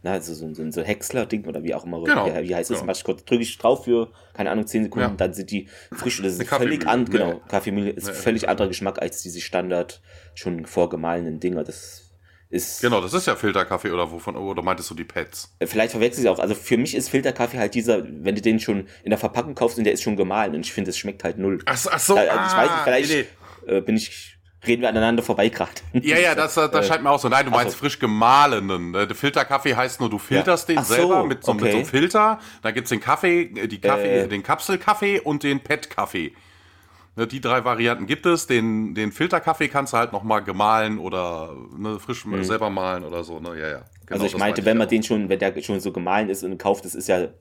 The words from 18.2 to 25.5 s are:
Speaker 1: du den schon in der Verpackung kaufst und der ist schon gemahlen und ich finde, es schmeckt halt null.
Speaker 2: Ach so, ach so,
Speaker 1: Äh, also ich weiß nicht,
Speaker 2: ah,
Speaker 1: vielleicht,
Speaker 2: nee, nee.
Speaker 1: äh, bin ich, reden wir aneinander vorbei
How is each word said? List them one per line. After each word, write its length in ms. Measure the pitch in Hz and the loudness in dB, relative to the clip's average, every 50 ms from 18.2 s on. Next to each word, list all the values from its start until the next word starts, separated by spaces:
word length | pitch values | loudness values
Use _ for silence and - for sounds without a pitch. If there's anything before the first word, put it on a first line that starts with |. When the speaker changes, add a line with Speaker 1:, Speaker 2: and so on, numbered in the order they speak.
| 73 98 101 | -2 -2 -2
Speaker 1:
du 80 | 104 | 2
den 180 | 101 113 113 110 | 2 2 2 2
schon 260 | - - 104 98 95 - - - _ | 2 0 -2 -2 -4 -8 -18 -12 _
in 40 | 98 | -2
der 100 | 107 110 | -2 0
Verpackung 360 | - 104 - 120 120 151 135 | 0 -2 -2 -2 -4 -4 -2
kaufst 240 | - 123 117 120 120 | 0 0 0 2 2
und 60 | 110 | 2
der 100 | 104 - | 2 2
ist 80 | - | 2
schon 140 | - 113 104 98 | 0 -2 0 0
gemahlen 360 | 95 90 95 107 107 95 76 | 0 0 2 0 0 0 -2
und 60 | 78 87 | -6 -6
ich 60 | - - | -6 -4
finde, 160 | - 98 92 | -4 -4 -4
es 80 | 90 - | -4 -6
schmeckt 260 | - 101 98 - - | -6 -8 -8 -4 -6
halt 140 | 85 - - | -6 -4 0
null. 220 | 92 98 95 - - | 0 0 0 0 -2
Speaker 2:
Ach 140 | - 135 123 | -2 -2 0
so, 100 | - 190 | 0 -2
ach 80 | 165 151 | -2 0
so, 160 | - - 196 | 4 4 6
Speaker 1:
Äh, 120 | - 101 82 | 6 6 4
also 160 | - 180 190 | 4 2 2
ich 100 | 190 185 - | 2 4 4
weiß 100 | 120 - | 4 4
nicht, 100 | 170 160 | 4 2
Speaker 2:
ah, 60 | 147 | 2
Speaker 1:
vielleicht, 240 | 135 127 131 143 147 | 2 2 4 4 2
Speaker 2:
nee, 140 | 160 147 113 - - _ - - - - - - | 2 0 0 -4 -10 _ -20 -20 -20 -14 -4 0
nee. 40 | 92 95 | 0 0
Speaker 1:
äh, 20 | |
bin 160 | 92 - 110 | 2 2 2
ich, 360 | 110 - - - - - - - - _ - _ - - | 2 0 -2 -12 -16 -18 -20 -20 -20 _ -20 _ -8 0
reden 140 | 117 117 117 | 0 2 2
wir 80 | 127 117 | 2 0
aneinander 340 | 110 113 110 113 117 117 | 2 4 4 4 2 2
vorbei 280 | 113 - 107 101 101 117 | 2 0 2 2 2 2